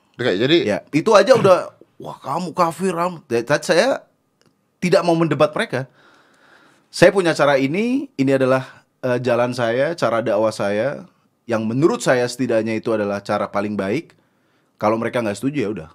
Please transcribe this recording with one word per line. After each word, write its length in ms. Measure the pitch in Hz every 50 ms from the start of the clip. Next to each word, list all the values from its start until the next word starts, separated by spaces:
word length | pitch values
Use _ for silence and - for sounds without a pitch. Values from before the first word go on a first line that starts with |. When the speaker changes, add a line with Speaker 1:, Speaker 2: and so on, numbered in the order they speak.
| _ _ _
Speaker 1:
Oke, 180 | - 120 123 95
jadi 220 | 95 117 135 160 170 -
Speaker 2:
Ya, 120 | 104 101 87 - _
itu 220 | - 147 165 220 220
aja 200 | 196 196 226 254
udah, 360 | 233 - 202 180 160 117 - - _ _ _ _
"Wah, 200 | - - - 147 -
kamu 320 | - 131 139 165 180 170 139
kafir, 380 | - 175 165 160 160 185 190
kamu." 300 | 175 165 170 180 180 156 -
Ya, 140 | - 117 117 113 - 147 156
saya 500 | - - 170 165 214 262 269 - - _ _ _ _ _ _ _ _ _ _ _ _ _ _
tidak 260 | _ - 175 165 175 170
mau 100 | 170 165
mendebat 380 | 165 170 160 147 131 151 151 -
mereka. 340 | 175 220 226 - 123 135 - _ _ _ _ _ _ _ _ _ _ _ _ _ _ _ _ _ _ _ _
Saya 200 | - - 175 185
punya 220 | 185 202 180 165 151
cara 240 | - 151 139 143
ini, 520 | 131 135 135 151 190 220 240 254 277 320 - _
ini 180 | - 135 135 135
adalah, 320 | 135 131 127 131 131 131 - - - _ _ _ _
eh, 160 | - 127 123 123
jalan 340 | 127 123 120 117 120 123 123
saya, 400 | 123 120 113 113 127 139 156 170
cara 280 | 170 143 117 113 113
dakwah 300 | 120 117 107 104 110 110
saya, 540 | 107 - 107 101 104 104 113 139 147 - - - _ _ _ _ _ _ _
yang 200 | - 117 110 110
menurut 360 | 107 117 131 147 170 240 -
saya 240 | - 165 135 123 120
setidaknya 500 | 120 - - 131 117 120 113 110 113 113
itu 140 | 110 - 120
adalah 300 | 113 107 104 101 101 101
cara 240 | 101 - 107 101 104
paling 280 | 98 - 101 101 107 104
baik. 380 | 98 98 95 107 151 170 - _ _ _ _ _ _ _ _ _ _ _ _ _
Kalau 220 | - - 107 110
mereka 240 | 113 117 113 - 127
nggak 160 | 117 107 101
setuju, 220 | - - 135 151 143
ya 100 | 110 98
udah, 180 | 107 85 78 80 -